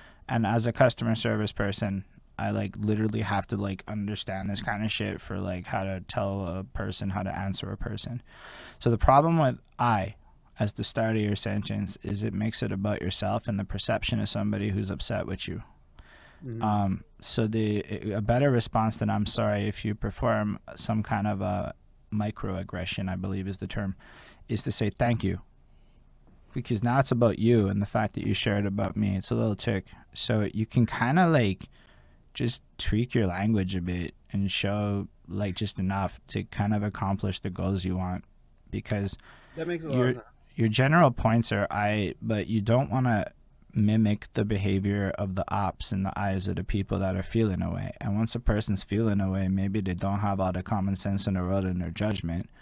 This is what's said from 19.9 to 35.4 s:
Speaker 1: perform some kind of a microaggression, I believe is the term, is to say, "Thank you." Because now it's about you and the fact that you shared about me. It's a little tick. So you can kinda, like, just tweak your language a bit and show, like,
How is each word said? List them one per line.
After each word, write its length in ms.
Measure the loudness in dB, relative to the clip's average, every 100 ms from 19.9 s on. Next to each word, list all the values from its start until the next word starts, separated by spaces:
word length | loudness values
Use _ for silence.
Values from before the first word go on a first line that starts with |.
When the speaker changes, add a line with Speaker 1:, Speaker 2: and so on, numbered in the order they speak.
Speaker 1:
perform 640 | -2 -4 -2 0 2 0 -4 -10
some 280 | -6 -2 -2
kind 240 | 0 0 0
of 160 | 0
a 320 | -2 -2 -4 -10 -20 -20 -6
microaggression, 1000 | -2 -2 -4 -6 -6 -6 -6 -6 -4 -4
I 60 | -4
believe 300 | -4 -4 -4
is 120 | -6
the 80 | -6
term, 300 | -4 -4 -6 -12 -20 -20 -20 -4
is 140 | -4
to 100 | -2
say, 180 | 0 -2
"Thank 320 | 2 2 2
you." 180 | 0 -2 -6 _ -20 -20 -20 -20 -20 -20 -20 -20 -10
Because 280 | -10 -2 0
now 180 | 2 2
it's 120 | 4
about 260 | 4 4 4
you 300 | 6 6 6
and 140 | 2
the 40 | 0
fact 280 | 0 -2
that 120 | -2 -2
you 60 |
shared 320 | 0 2 0
about 320 | 0 0 -2 0
me. 180 | 0
It's 160 | 0 -2
a 40 |
little 220 | 0 0 0
tick. 280 | -2 -2 -4 -14 -14
So 340 | -6 0 0 0
you 100 | -2
can 220 | 0 2 2
kinda, 420 | 2 2 4 6
like, 400 | 6 4 0 -8 -20 -20 -20 -20 -20 -18
just 300 | -4 -2 -2 -8 -4
tweak 360 | 0 2 2
your 120 | 2 2
language 500 | 2 2 2 2 -2
a 60 |
bit 320 | -2 -2 -4 -10 _
and 180 | -4 -2
show, 580 | -2 -2 0 0 -2 -4 -10 -10
like, 260 | -4